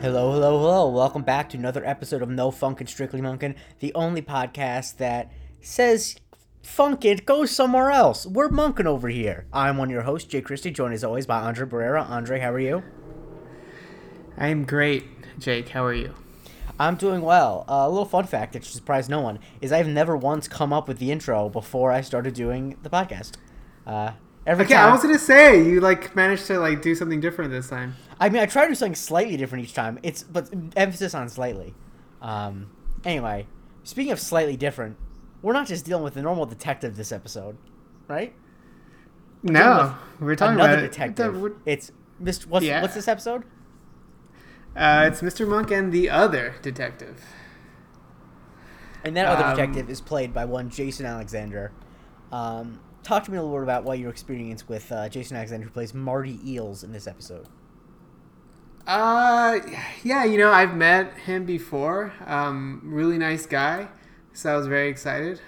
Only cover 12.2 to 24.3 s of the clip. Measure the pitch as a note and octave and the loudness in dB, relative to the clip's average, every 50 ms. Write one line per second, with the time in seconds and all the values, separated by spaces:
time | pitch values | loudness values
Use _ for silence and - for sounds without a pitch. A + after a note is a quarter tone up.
12.2 | A#2 A#2 C3 C3 B2+ B2 A#2+ C3 C3 C3 D3+ F3+ F#3 - - - - - - - | -4 -4 -4 -4 -2 -2 -2 -2 -2 -2 -2 -4 -6 -10 -18 -20 -20 -18 -18 -18
13.2 | - - - - - - - - - - - - - - - - - - - - | -18 -18 -20 -20 -20 -20 -20 -20 -20 -20 -20 -20 -20 -20 -20 -20 -20 -20 -20 -20
14.2 | - - - - C#3 D3 D#3 D3+ C#3+ B2+ C#3+ D3 D3 D3 C#3+ C3 - - - - | -20 -20 -10 -4 -2 -2 0 -2 -2 -2 0 0 2 2 0 -2 -4 -10 -20 -20
15.2 | - - - - - C3+ B2 A#2+ B2 - - C3 B2+ B2 A#2+ A#2+ A2+ - - - | -20 -18 -18 -10 -4 -2 -2 -2 -4 -6 -4 -2 -2 -2 -2 -2 -6 -8 -12 -16
16.2 | - - - - - - - - - - - - C#3+ D#3+ F3+ F3 F#3+ G3 F#3+ F3+ | -20 -20 -20 -20 -20 -20 -16 -12 -12 -12 -4 0 0 0 0 0 0 0 0 0
17.2 | E3 D#3+ F3 F3 D3+ A#2+ G2 F2+ - - C#3 C#3 C#3 C#3+ F3 G3 G3+ G3+ - G3+ | 2 6 6 6 6 4 0 -4 -4 0 2 2 2 2 2 0 -2 0 0 0
18.2 | G3 F3+ - A2 G#2+ G#2+ - B2 - - - A#2+ - - C#3+ C3+ B2+ B2 D3 D3+ | 0 0 -4 -6 -6 -6 -10 -14 -14 -14 -16 -16 -4 -2 -2 -2 0 -2 -2 -2
19.2 | C#3 A2+ G#2 G#2 - - - - - C3 D3 E3 E3+ D#3 D3 D3 D#3+ E3 E3 C#3+ | -2 -4 -6 -8 -14 -18 -16 -10 -4 0 2 2 2 2 2 2 2 2 0 0
20.2 | B2+ C#3 D3+ D#3 C#3+ - - - D3+ C#3+ D3 D3 D3 C#3+ C3 A2+ B2+ C3 C#3+ D#3 | 0 0 0 0 -4 -8 -6 -4 -2 0 0 -2 -2 -4 -8 -4 -4 -4 -4 -4
21.2 | - - A#2+ G#2+ G#2 G#2 G2 A2+ G#2+ - - C3 B2+ C3 B2+ C3 C3+ - - A#2+ | -2 -2 0 0 0 -2 -4 -6 -8 -6 -2 0 2 2 2 2 0 -2 -4 -4
22.2 | A#2+ C3 A#2+ A#2+ A#2+ A#2 B2 C3 C3 C3+ C3+ - - D3+ E3+ F3+ F#3+ F#3 - F2+ | -4 -4 -4 -4 -4 -4 -2 -4 -6 -8 -10 -12 -10 -2 -2 -2 -2 -2 -8 -12
23.2 | A2 - - - - - - - - - - - - - A2 G#2+ G#2+ A2 A2 - | -14 -14 -16 -20 -20 -20 -20 -20 -20 -20 -20 -20 -12 -8 -4 -4 -4 -4 -6 -10
24.2 | - - | -20 -20